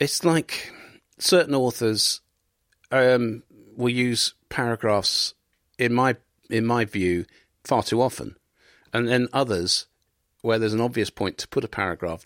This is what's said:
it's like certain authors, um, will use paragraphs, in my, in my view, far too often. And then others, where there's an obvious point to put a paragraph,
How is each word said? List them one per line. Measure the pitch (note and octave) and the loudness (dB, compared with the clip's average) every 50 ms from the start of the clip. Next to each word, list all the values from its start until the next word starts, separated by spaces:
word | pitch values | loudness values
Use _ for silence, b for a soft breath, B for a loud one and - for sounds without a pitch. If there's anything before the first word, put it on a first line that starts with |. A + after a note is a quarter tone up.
it's | C#3+ C#3+ - - - | -4 -2 -2 0 0
like | E3+ E3 E3 - - - - B B B B B B B B B _ _ _ | 2 2 2 0 -2 -8 -10 B B B B B B B B B _ _ _
certain | - - - F3+ E3 C#3+ C#3+ | 0 4 4 4 4 4 2
authors, | C3+ B2+ B2 A#2 - A#2+ A2+ A2 G#2 - - - - _ _ _ _ _ _ _ _ _ _ _ _ _ _ | 0 2 0 0 0 0 0 0 2 0 -2 -2 -4 _ _ _ _ _ _ _ _ _ _ _ _ _ _
um, | - C3+ B2+ B2+ B2+ B2 A#2+ A2+ A2 A#2 - _ _ - - - - | 2 4 6 6 6 4 2 0 -4 -6 -12 _ _ -20 -20 -20 -8
will | - B2 B2 A#2+ | -2 -2 0 0
use | B2 B2 B2 A#2+ A2 - - - _ _ _ | 2 0 0 0 0 -2 -2 -4 _ _ _
paragraphs, | - - C3 A#2+ A#2 A2 - A2+ G#2 G2+ G2 - - - - - - _ _ _ _ _ _ _ _ _ | -6 -4 -2 -2 -2 -2 0 2 2 2 0 0 -2 -2 -4 -4 -6 _ _ _ _ _ _ _ _ _
in | B2 A#2+ A#2+ | 0 0 2
my, | A#2+ B2+ C3 B2 - _ _ _ _ _ _ | 2 2 2 0 -2 _ _ _ _ _ _
in | - A2+ A2+ | -2 -2 0
my | A2+ A#2+ A#2+ A2+ | 2 2 0 0
view, | G#2 - G#2 F#2 F2+ F2+ F2 E2+ b b b b b b _ _ | -2 -2 -2 0 0 0 0 -4 b b b b b b _ _
far | - C3+ A#2+ G2+ | 0 0 0 0
too | - - A2+ | 0 0 0
often. | B2 B2+ - - A#1+ G#1 - _ _ _ b b b b b b b b b | 0 0 -2 -6 -12 -14 -14 _ _ _ b b b b b b b b b
And | A2+ A#2+ A#2 | -2 0 2
then | B2 B2 B2 A#2+ - | 2 2 0 0 0
others, | C3 C#3 B2 G#2+ F2+ E2+ F2+ - - - _ _ _ _ _ _ _ _ _ _ _ _ | -2 0 0 0 -2 0 -2 -2 -4 -4 _ _ _ _ _ _ _ _ _ _ _ _
where | A2+ A2+ A2+ | 0 0 2
there's | A2 G#2+ G#2+ | 2 0 0
an | A2 | 0
obvious | A#2 B2 A#2+ A2+ G#2 - | -2 -2 0 -2 -4 -4
point | - - G2+ F#2+ F#2+ - | -4 -4 -4 -4 -4 -6
to | - - | -12 -6
put | - - A#2+ | -4 -4 -4
a | A2 | -4
paragraph, | - - G2+ F#2 E2+ - - F2 E2 E2 - | -4 -4 -4 -4 -4 -4 -4 -6 -6 -6 -6